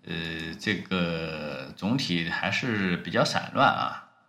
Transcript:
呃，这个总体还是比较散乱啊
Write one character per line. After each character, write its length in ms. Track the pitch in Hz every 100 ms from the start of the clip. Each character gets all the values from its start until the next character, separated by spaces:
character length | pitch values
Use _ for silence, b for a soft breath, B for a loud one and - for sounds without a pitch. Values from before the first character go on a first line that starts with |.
呃， 500 | - 85 82 80 80 82
这 160 | - 90
个 960 | - 92 85 82 80 78 76 69 65 64
总 180 | 95 131
体 320 | - 85 82
还 220 | - 92
是 460 | 101 131 107 95 87
比 140 | -
较 120 | 110
散 260 | 147 - -
乱 160 | 110 131
啊 400 | - - - - _